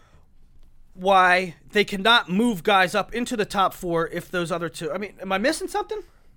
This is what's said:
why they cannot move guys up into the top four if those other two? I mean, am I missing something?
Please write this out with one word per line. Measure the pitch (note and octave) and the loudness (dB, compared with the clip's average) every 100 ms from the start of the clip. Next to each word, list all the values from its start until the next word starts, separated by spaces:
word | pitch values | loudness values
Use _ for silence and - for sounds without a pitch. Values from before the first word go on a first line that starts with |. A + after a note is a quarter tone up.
| _ - _ - - - - - - | _ -20 _ -20 -20 -20 -20 -20 -20
why | F#3 F#3 F#3+ F#3 F3+ F#3 - - | -4 2 6 6 4 0 -8 -4
they | G#3 | -2
cannot | G3+ G3 G#3 A#3+ F#3+ | 0 0 4 4 4
move | F3+ A#3+ G3+ | 2 2 0
guys | G#3 G3 F3+ | 2 4 4
up | G#3 - | 0 -2
into | A#3 A#3+ A#3+ | -6 -4 -4
the | |
top | G3+ G#3 F3+ | -2 0 0
four | - F3+ E3 D#3+ | -2 -4 -2 -4
if | E3+ - | -6 -6
those | F3+ E3+ | -6 -4
other | E3+ E3 | -4 -6
two? | - D#3+ | -8 -8
I | E3+ | -8
mean, | G3+ - | -8 -12
am | F#3+ | -4
I | F#3+ | -2
missing | B3 D#4+ F#4+ | 0 -2 -4
something? | G4+ G4+ G#4+ - _ - | -6 -6 -10 -12 _ -20